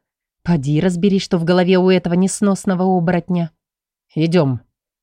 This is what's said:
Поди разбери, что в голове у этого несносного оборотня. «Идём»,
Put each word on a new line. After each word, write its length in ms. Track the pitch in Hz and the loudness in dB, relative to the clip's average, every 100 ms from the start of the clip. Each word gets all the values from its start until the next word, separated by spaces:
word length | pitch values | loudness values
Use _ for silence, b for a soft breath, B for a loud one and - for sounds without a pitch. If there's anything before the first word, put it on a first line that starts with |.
| _ _ _ _ | _ _ _ _
Поди 380 | - 170 135 151 | -2 -2 0 0
разбери, 400 | 185 175 202 190 | 0 0 0 0
что 180 | - 180 | -2 -2
в 60 | |
голове 340 | 165 180 180 185 | 0 2 2 2
у 120 | 185 | 4
этого 240 | 185 180 | 2 0
несносного 720 | 175 190 - 202 185 - 180 | 0 0 0 -2 -2 -2 -2
оборотня. 680 | 185 185 170 175 170 175 165 _ _ _ _ _ _ | 0 0 0 -2 -2 -4 -4 _ _ _ _ _ _
«Идём», 460 | 156 165 175 139 123 _ _ _ _ | -4 0 2 0 -2 _ _ _ _